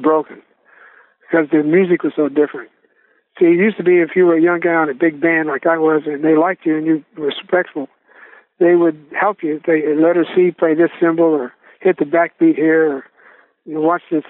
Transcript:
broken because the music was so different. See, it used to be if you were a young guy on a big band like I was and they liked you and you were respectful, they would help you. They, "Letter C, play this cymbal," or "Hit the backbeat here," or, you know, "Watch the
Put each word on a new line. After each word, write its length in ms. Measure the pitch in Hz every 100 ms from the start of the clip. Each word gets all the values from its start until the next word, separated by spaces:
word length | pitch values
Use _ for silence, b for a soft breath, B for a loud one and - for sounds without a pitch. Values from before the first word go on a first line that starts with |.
broken 400 | 147 156 143 - _ _ b b b b b b
because 260 | - 165 147
the 100 | 156
music 400 | 151 175 185 175
was 120 | 151 156
so 120 | 147
different. 440 | 147 147 135 - _ _ _ _ _ _ -
See, 100 | 170
it 100 | 175
used 180 | 214 196
to 80 |
be 160 | 175 180
if 160 | 156 185
you 100 | 180
were 120 | 165
a 40 |
young 200 | 175 170
guy 120 | 170
on 160 | 165 151
a 40 |
big 260 | 127 170 147
band 300 | 165 165 156
like 160 | 135 170
I 100 | 165
was 260 | 156 156 151
and 180 | 143
they 140 | 156 156
liked 280 | 156 180 165
you 120 | 156
and 80 | 160
you 160 | 156 - 165
were 80 | 143
respectful, 640 | - 196 180 - 151 135 _ B B B B B -
they 160 | 175 175
would 200 | 170 151 147
help 320 | - 196 196
you. 160 | 160 151 170
They, 260 | 156 151
"Letter 320 | 151 160 175 156
C, 180 | 185 180 -
play 160 | 165
this 160 | 156 170 -
cymbal," 240 | 170 165 165
or 260 | 151 123 - b b
"Hit 160 | 190 175
the 80 | 147
backbeat 500 | 170 170 - 165 147
here," 340 | 160 160 156
or, 160 | 139 - b b b b _ -
you 80 |
know, 80 | 156
"Watch 220 | 156 170 -
the 140 | 160